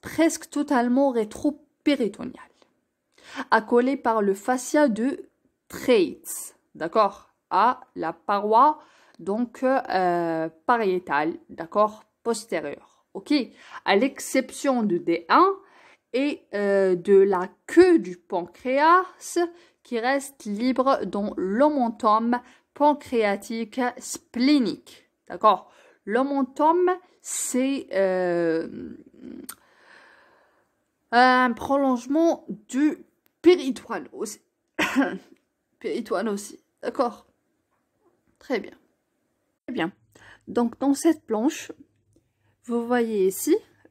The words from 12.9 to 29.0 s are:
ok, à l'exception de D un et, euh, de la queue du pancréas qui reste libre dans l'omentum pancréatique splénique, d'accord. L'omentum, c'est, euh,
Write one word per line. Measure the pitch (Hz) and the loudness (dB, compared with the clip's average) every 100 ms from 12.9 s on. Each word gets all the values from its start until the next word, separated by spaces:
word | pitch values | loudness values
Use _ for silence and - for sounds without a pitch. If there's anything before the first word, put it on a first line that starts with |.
| _ _ | _ _
ok, | 196 - 294 220 - - - | -12 -2 -2 -2 -10 -20 -8
à | - 202 | 0 2
l'exception | 269 - - 262 254 - 285 247 | 2 -4 -4 -2 -2 -4 -2 0
de | 208 175 | 0 -2
D | 165 170 - | -2 -4 2
un | 240 370 392 - _ - _ _ | 4 4 0 -10 _ -20 _ _
et, | 240 285 - _ | -4 -4 -6 _
euh, | 202 202 196 190 180 | -4 0 2 2 2
de | 185 196 | 6 6
la | 196 185 185 - - | 6 2 -4 -10 2
queue | - 359 320 | 6 6 6
du | 185 180 | 0 -12
pancréas | _ 185 175 - 254 269 311 359 370 - - 349 339 - _ _ | _ -8 -8 -10 -4 2 4 4 2 -8 -6 -2 -2 -4 _ _
qui | - 233 | -10 -4
reste | 240 277 269 - 208 | -2 -2 -4 -12 -10
libre | 202 247 254 262 269 190 | -4 -2 0 0 0 -2
dans | 202 208 - | -6 -6 -6
l'omentum | 185 214 302 294 226 233 226 214 233 240 - _ _ | -4 2 2 2 -4 -2 0 2 0 -4 -6 _ _
pancréatique | - 294 285 - 240 208 202 - 226 220 262 247 247 | 0 2 2 -2 -2 0 -2 -6 -8 -8 -4 -4 -6
splénique, | - - _ 233 262 294 208 - - - _ _ - | -12 -14 _ -2 2 4 2 -4 -12 -20 _ _ -16
d'accord. | 87 110 185 - _ _ _ - | 0 2 2 -2 _ _ _ -4
L'omentum, | 226 277 277 262 - 302 349 359 359 - _ | -2 0 -2 -4 2 2 4 2 0 -6 _
c'est, | - - - 247 262 277 - | -12 -8 -4 -2 -2 -2 -4
euh, | 190 190 185 180 175 170 165 - - - - | -2 0 0 0 0 0 -2 -4 -12 -16 -16